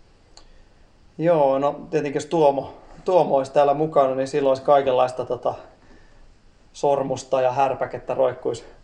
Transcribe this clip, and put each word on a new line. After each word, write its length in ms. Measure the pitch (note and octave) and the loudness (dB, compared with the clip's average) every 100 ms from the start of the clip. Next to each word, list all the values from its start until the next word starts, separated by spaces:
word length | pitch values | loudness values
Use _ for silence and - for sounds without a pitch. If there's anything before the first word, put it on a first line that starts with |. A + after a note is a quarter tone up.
| _ _ _ - - - _ _ _ _ _ - | _ _ _ -20 -20 -20 _ _ _ _ _ -4
Joo, 420 | E3 D#3+ C#3 C3+ | 0 2 2 2
no 160 | C#3+ D3 - | -2 -4 -6
tietenkin 280 | D3+ D3 C#3 | -4 -4 -6
jos 60 | - | -4
Tuomo, 480 | E3+ C#3+ C3+ A#2 - - - - | 2 2 2 -4 -14 -20 -10 0
Tuomo 300 | F3+ C#3+ C#3 | 2 2 0
olisi 140 | C3 | 0
täällä 200 | D3 C#3+ | 2 2
mukana, 420 | C#3+ D#3 D3 C3 C3 | 2 0 2 2 0
niin 120 | C3+ | -4
silloin 240 | D3 C3+ | 0 0
olisi 100 | B2+ | 0
kaikenlaista 640 | D3 C#3+ C3+ B2+ B2+ - A#2+ | 4 4 4 2 0 -2 -8
tota, 280 | B2 C3 - - - - - - - - _ _ _ _ | -6 -4 -6 -12 -20 -20 -20 -20 -20 -20 _ _ _ _
sormusta 680 | - C#3+ C3+ C3+ B2+ - C3+ | -4 -2 0 -2 -6 -2 0
ja 100 | B2+ | 0
härpäkettä 600 | C3 C3+ B2+ B2 B2 - | 0 -2 -2 -6 -8 -6
roikkuisi 500 | B2+ B2+ A#2+ C3 A#2 - - | -2 -2 -2 -6 -8 -12 -20